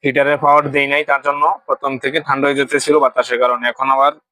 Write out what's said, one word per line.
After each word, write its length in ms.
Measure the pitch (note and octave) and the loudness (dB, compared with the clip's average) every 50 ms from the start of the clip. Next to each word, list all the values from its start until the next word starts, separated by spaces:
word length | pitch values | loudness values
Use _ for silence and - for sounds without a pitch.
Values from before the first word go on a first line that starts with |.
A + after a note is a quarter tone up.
| - | -2
হিটারের 340 | C#3+ B2+ C#3+ C3+ C#3 D3 C#3 D3+ | 0 0 2 2 2 0 0 2
পাওয়ার 200 | C#3+ C#3+ D3 D3 C#3+ C3+ | 4 4 4 4 2 -2
দেই 120 | D3 C#3 C#3 C#3 | -2 0 0 0
নাই, 100 | D3 D3+ D3 | -2 0 0
তার 100 | C#3+ C#3 C3+ | -2 -2 0
জন্য 180 | D3 C#3+ C#3+ D3 E3 - - _ | -2 -2 0 0 -2 -2 -4 _
প্রথম 260 | - C#3 - - C#3 C3+ B2 - | -6 -6 -4 -4 -6 -6 -4 -6
থেকে 160 | C3+ C#3 D#3+ D3 | -4 -4 -4 -4
ঠান্ডা 180 | - C#3 C3+ C#3 | -4 -2 0 0
হয়ে 120 | C#3+ C#3 C3+ | 0 0 0
যেতে 160 | C#3 B2+ - C#3+ - | -2 -2 -2 -4 0
ছিল 100 | D3 D3 D3+ C#3 | 2 2 4 2
বাতাসের 340 | B2+ - B2+ B2 - B2 A#2+ B2 | 2 0 0 -2 -2 -2 0 0
কারণে, 220 | B2 B2 A#2+ A#2+ B2 A#2+ | 0 0 0 -2 -4 -4
এখন 140 | - C3+ C3+ C3+ | -2 -2 0 2
আবার 160 | C3+ C3+ C#3+ D3+ D3+ _ _ | 2 2 0 0 -4 _ _